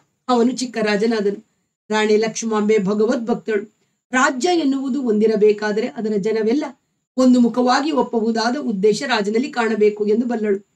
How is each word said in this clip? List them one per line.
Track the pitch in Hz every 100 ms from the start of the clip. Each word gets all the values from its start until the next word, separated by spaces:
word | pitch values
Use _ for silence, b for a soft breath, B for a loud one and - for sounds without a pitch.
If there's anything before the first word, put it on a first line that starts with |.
| _ _ -
ಅವನು | 240 240
ಚಿಕ್ಕ | - 247 226
ರಾಜನಾದನು. | 208 202 226 226 202 208 _ _ _ _ -
ರಾಣಿ | 214 214 214
ಲಕ್ಷ್ಮಾಂಬೆ | 220 220 226 214 214 220
ಭಗವದ್ಭಕ್ತಳು. | 185 208 220 254 226 220 - 208 - _ _ _ -
ರಾಜ್ಯ | 254 294 262 359
ಎನ್ನುವುದು | 349 277 269 269 285
ಒಂದಿರಬೇಕಾದರೆ | 247 208 220 214 208 208 214 208 247
ಅದರ | - 214 208
ಜನವೆಲ್ಲ | 208 220 214 285 285 - _ _ _ -
ಒಂದು | 254 247
ಮುಖವಾಗಿ | 233 247 247 277 294
ಒಪ್ಪಬಹುದಾದ | 277 233 233 226 226 226 294
ಉದ್ದೇಶ | 247 196 214 214
ರಾಜನಲ್ಲಿ | 277 233 202 226 294
ಕಾಣಬೇಕು | 247 226 208 208 208 208
ಎಂದು | 220 247
ಬಲ್ಲಳು. | 226 214 202 _